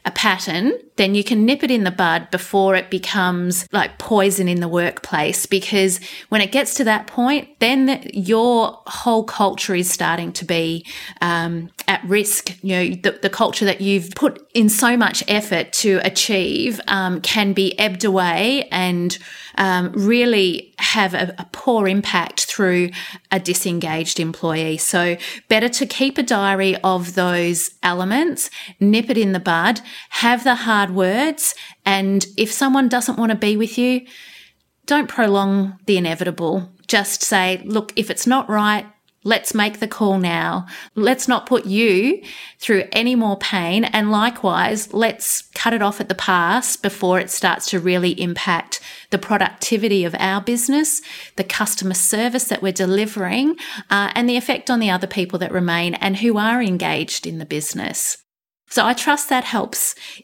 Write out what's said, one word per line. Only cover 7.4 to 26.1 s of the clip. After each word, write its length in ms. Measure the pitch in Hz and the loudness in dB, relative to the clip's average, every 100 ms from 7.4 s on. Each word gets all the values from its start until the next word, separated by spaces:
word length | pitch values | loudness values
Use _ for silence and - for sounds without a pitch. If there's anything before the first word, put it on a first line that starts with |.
| - - | -2 -2
then 500 | 226 269 262 269 - | 2 4 2 0 -4
your 680 | 202 185 220 240 233 220 - - | -6 0 4 4 4 2 -4 -12
whole 400 | - 247 226 220 | -4 0 0 0
culture 500 | - 196 - - 180 | 0 0 0 -2 -2
is 140 | 180 | 0
starting 420 | - 165 170 170 | -2 -2 -2 -4
to 140 | 175 170 | -6 -2
be, 400 | 170 165 165 - - - - | -2 0 -4 -8 -16 -12 -4
um, 500 | 175 170 170 170 165 - - | -2 0 -2 -4 -8 -8 -2
at 140 | 190 180 | -2 0
risk. 520 | 208 208 - - - | 0 0 -2 -4 -6
You 120 | 196 185 | -2 0
know, 140 | 180 180 | 0 0
the, 160 | 196 - | -2 0
the 80 | - | -2
culture 360 | - 220 - 202 | 0 -2 0 -2
that 160 | - | 0
you've 300 | 196 196 170 | 0 0 0
put 360 | - 285 - - | 0 0 0 -4
in 160 | 233 214 | 2 4
so 260 | 214 240 240 | 4 2 4
much 280 | 208 - - | 2 0 -2
effort 460 | 208 214 170 - | -2 0 -2 -2
to 260 | - 214 185 | -2 2 2
achieve, 760 | 190 - - 196 165 147 247 208 - | 0 -2 0 0 0 -2 -2 -4 -2
um, 320 | 196 185 175 | 0 0 -2
can 320 | - 220 196 | -2 0 2
be 260 | 196 190 - | 2 0 2
ebbed 280 | 214 180 214 | -2 0 0
away 640 | 190 175 170 220 277 - | 2 2 2 0 0 -2
and, 460 | 175 180 175 175 - - - - - | -2 -2 0 -2 -4 -12 -18 -8 -2
um, 340 | 190 180 180 | 0 2 0
really 800 | 208 196 240 240 214 185 165 - - | 0 2 4 4 4 2 0 -8 -6
have 360 | - 220 190 | -2 0 0
a, 220 | 180 180 - | 0 -4 -6
a 100 | - | -14
poor 360 | - - 226 196 | -6 0 2 2
impact 580 | 196 - 180 165 - - | 2 0 0 -2 -4 -4
through 460 | - 185 180 180 180 - - - | 0 2 2 0 -4 -14 -12 -4
a 80 | 190 | -4
disengaged 800 | 180 180 190 170 165 160 165 - | -2 -2 -2 -2 -2 -4 -4 -4
employee. 580 | 165 165 165 160 160 156 | -4 -4 -2 -2 -2 -2
So 400 | - 180 175 175 - - - | 0 0 0 -2 -6 -8 0
better 180 | 220 240 | 2 2
to 160 | 240 277 | 0 -2
keep 320 | - 269 | 0 0